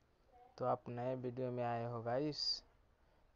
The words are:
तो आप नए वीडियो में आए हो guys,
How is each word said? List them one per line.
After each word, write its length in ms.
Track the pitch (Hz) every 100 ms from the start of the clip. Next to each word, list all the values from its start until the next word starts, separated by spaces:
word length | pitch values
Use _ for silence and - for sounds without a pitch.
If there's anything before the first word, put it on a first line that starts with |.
| - _ - - - -
तो 60 |
आप 240 | 127 127 127
नए 260 | 120 127 131
वीडियो 340 | 123 123 127
में 120 | 123
आए 200 | 120 117
हो 180 | 117 120
guys, 600 | 117 127 151 143 - - - - - - - - -